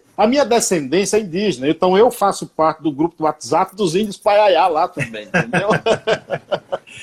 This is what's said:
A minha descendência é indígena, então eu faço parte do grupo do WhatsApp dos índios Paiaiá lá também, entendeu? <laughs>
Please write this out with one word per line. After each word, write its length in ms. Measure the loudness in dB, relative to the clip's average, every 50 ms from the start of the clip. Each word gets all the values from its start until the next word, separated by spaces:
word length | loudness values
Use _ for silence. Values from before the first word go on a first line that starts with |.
| _ _ _
A 80 | 0 0
minha 180 | 2 2 2 2
descendência 720 | 2 2 0 0 0 -2 -2 -2 0 0 -2 0 0 0
é 40 | -2
indígena, 480 | -2 -2 -4 -2 -2 -2 -2 -2 -2 -2
então 300 | 0 2 2 2 4 4
eu 120 | 4 4
faço 340 | 2 0 -2 -2 -2 -4 -8
parte 340 | -8 _ 0 0 0 0 -2
do 120 | -4 -4
grupo 240 | -2 -2 -2 -2 -2 -2
do 60 | -2
WhatsApp 500 | -2 -2 -4 -4 -2 0 0 0 -2 -4
dos 220 | -4 -2 0 0
índios 200 | -2 -2 -4 -6
Paiaiá 520 | -4 0 2 4 4 4 4 4 4 2 2
lá 180 | 2 0 -2
também, 400 | -2 -2 -6 -8 -8 -8 -12 -8
entendeu? 420 | -4 -2 -2 -2 0 -2 -2 0 0
<laughs> 760 | 0 0 0 0 -2 0 0 -2 -2 -2 -4 -6 -10 -8 -6 -6 -6 -6 -6 -6 -10 -10 -10 -12 -20 -18